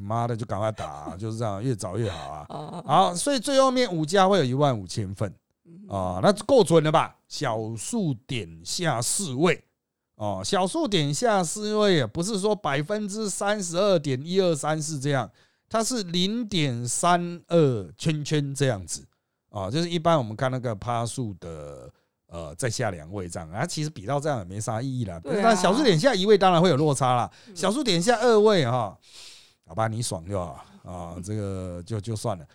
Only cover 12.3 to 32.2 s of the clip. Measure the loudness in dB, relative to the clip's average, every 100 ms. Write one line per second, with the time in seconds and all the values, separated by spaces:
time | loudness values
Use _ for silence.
12.3 | -2 -2 -2 0 -2 -2 -4 -4 -6 -6
13.3 | -2 -2 -2 -2 0 4 2 2 -4 0
14.3 | 2 2 2 0 -2 -4 -4 0 0 -2
15.3 | _ _ _ _ -2 0 -2 -2 0 0
16.3 | 0 -2 0 0 0 -4 0 2 2 0
17.3 | -8 0 4 4 2 -4 -6 -4 -2 -2
18.3 | -2 -2 -2 -2 -2 -6 -12 -12 _ _
19.3 | _ _ -8 -4 -2 -2 0 2 2 0
20.3 | -2 -2 -2 -4 -6 -4 -4 -4 -4 -6
21.3 | -8 -12 -12 -12 -14 -18 -20 _ _ _
22.3 | -12 -10 -6 -4 -2 -4 -4 -10 -10 -8
23.3 | -10 -8 -6 -4 -4 -6 -6 -4 -2 -2
24.3 | -4 -6 -6 -4 -4 -4 -4 -4 -6 -4
25.3 | 2 4 4 4 4 4 4 4 4 6
26.3 | 6 8 6 6 4 2 2 2 2 0
27.3 | -6 -18 -4 -2 0 2 2 2 4 6
28.3 | 6 6 6 4 0 -2 -8 _ -20 -20
29.3 | -20 _ _ -8 -2 -2 -2 -4 -6 -4
30.3 | -4 -4 -10 -18 -20 -14 -12 -12 -10 -8
31.3 | -6 -4 -6 -8 -10 -8 -8 -6 -4